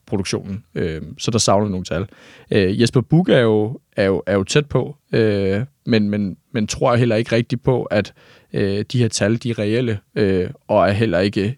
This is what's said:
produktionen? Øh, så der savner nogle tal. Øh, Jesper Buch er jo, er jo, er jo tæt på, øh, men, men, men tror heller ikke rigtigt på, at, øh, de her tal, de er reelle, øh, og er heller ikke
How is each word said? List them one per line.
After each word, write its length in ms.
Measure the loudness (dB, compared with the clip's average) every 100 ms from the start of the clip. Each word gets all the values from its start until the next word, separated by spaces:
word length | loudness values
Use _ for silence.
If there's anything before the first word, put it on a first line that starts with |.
| -6
produktionen? 580 | -6 -4 -6 -6 -10 -10
Øh, 280 | -6 -6 -6 -10 -8
så 120 | -2
der 80 | 0
savner 300 | 2 2 0
nogle 160 | -4
tal. 220 | -4 -6 -6 -12 -20 -20 -2
Øh, 300 | 2 2 2
Jesper 200 | 2 2
Buch 300 | 2 2 4
er 100 | 4
jo, 400 | 4 2 0 -6 _ -2
er 80 |
jo, 180 | 0 0 0
er 80 |
jo 100 | 0
tæt 220 | 0 -2 0
på, 300 | -2 -4 -8 _
øh, 480 | 0 2 2 0 -2 -4 _ -2
men, 240 | 0 2
men, 260 | -2 -4 -6 _
men 140 | -4 -4
tror 300 | -2 0 2
heller 200 | 2 0
ikke 200 | 0 -2
rigtigt 260 | -2 -2
på, 200 | 0 0
at, 300 | 0 -2 -2 -8 -20 -20 _
øh, 320 | -4 -2 -4 -4
de 60 | 0
her 100 | 0
tal, 280 | 0 0 0
de 140 | -4
er 80 | -4
reelle, 400 | -2 -2 -2 -6 -6
øh, 360 | -2 0 0 -2 -8 0
og 200 | 2 4
er 40 |
heller 260 | 2 0 2
ikke 380 | 0 0 -2